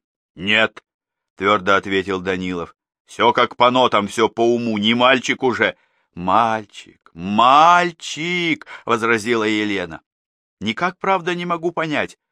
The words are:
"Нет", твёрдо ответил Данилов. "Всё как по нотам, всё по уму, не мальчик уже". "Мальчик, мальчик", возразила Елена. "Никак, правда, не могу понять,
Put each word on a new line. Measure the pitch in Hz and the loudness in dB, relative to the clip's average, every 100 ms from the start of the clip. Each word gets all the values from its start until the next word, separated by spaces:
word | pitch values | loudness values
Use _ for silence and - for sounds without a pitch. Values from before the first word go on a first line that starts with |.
| _ _ _ | _ _ _
"Нет", | - 95 110 110 - - _ _ _ _ - | -10 -2 0 0 -4 -20 _ _ _ _ -4
твёрдо | 95 104 92 98 | 0 0 2 0
ответил | 98 95 95 95 | 0 -2 -2 -4
Данилов. | 92 92 92 90 80 _ _ _ | -4 -6 -6 -8 -10 _ _ _
"Всё | _ - 117 | _ 0 2
как | 127 120 - | 2 0 2
по | 120 | 2
нотам, | 127 120 107 101 | 4 2 2 -2
всё | - 110 | 0 0
по | - 117 | 2 0
уму, | 120 120 107 | 0 -2 -2
не | 107 | 0
мальчик | 120 127 131 - 127 | 2 2 2 0 -4
уже". | 131 104 101 - _ _ _ | -4 0 -2 -2 _ _ _
"Мальчик, | - 90 101 117 110 101 - - _ _ | -8 0 2 2 -2 -8 -20 -20 _ _
мальчик", | 82 92 107 123 143 165 175 175 165 - - 170 180 170 147 - - | -10 -4 2 4 6 6 4 2 -4 -12 -8 -4 -2 -2 -4 -8 -12
возразила | - 117 113 117 107 117 | -4 -2 0 0 0 -2
Елена. | 107 107 107 98 87 76 _ _ _ _ _ _ | 0 -2 -2 -4 -6 -12 _ _ _ _ _ _
"Никак, | 98 110 180 - | -8 -4 -6 -4
правда, | 190 190 165 | -2 -2 -2
не | 175 175 | -6 -4
могу | 170 170 | -4 -4
понять, | 170 160 135 98 - _ | -4 -4 -2 -4 -8 _